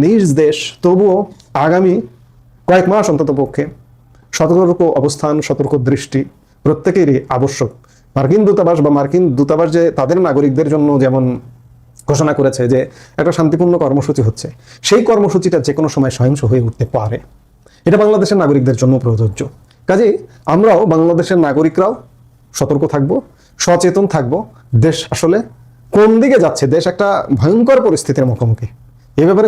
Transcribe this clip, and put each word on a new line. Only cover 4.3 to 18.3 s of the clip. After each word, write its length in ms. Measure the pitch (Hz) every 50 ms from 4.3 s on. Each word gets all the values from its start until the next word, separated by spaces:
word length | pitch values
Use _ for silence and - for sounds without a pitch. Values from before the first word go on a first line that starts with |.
| - -
সতর্ক 440 | 165 156 170 180 185 170 175 175 170 165 156 139
অবস্থান, 360 | 131 147 143 - - 151 147 151 147 -
সতর্ক 260 | 147 - 139 - 147 139 123 127
দৃষ্টি 300 | 139 135 - - - 135 139 - - _ _ _ _ _ _
প্রত্যেকেরই 520 | - 233 233 - 196 185 196 175 143 135 127 - - 135 123
আবশ্যক। 340 | 131 135 - - 131 107 - - _ _ _ _ _ _ _
মার্কিন 260 | 135 135 135 170 214 214 196
দূতাবাস 300 | 196 202 185 165 175 160 143
বা 60 | 147 147 143
মার্কিন 260 | 139 139 147 180 185 170 127 123
দূতাবাস 320 | 143 139 160 156 170 160 151 170
যে 60 | 170 165 - -
তাদের 180 | 131 131 175 180 185 165
নাগরিকদের 400 | 139 143 143 143 131 143 160 147 147
জন্য 160 | 156 147 147 143 135 131
যেমন 200 | 131 131 135 131 127 123 123 - - - - _ - - - _ _ _ - - -
ঘোষণা 240 | 147 139 156 151 147 143
করেছে 220 | 139 135 135 - 123 120 131
যে 60 | 127 127 - - - - - _ -
একটা 140 | 156 170 170 -
শান্তিপূর্ণ 360 | 160 156 156 160 175 175 175 170 160
কর্মসূচি 380 | 135 135 143 139 - 147 - 120 110
হচ্ছে, 200 | - - - - - - - - - - - -
সেই 140 | 202 240 233 -
কর্মসূচিটা 480 | 226 208 202 185 - 185 180 185 170 160 120 151
যে 60 | 143 151
কোনো 120 | 156 147 -
সময় 180 | 151 139 131 127 -
সহিংস 240 | 120 127 143 143 139 110
হয়ে 120 | 123 127 117 113
উঠতে 180 | - - 117 113 -
পারে। 220 | 120 107 107 113 139 - - _ _ _ _ _ _ _ _ _ _ _
এটা 120 | 175 180 208 214
বাংলাদেশের 340 | 208 214 202 196 -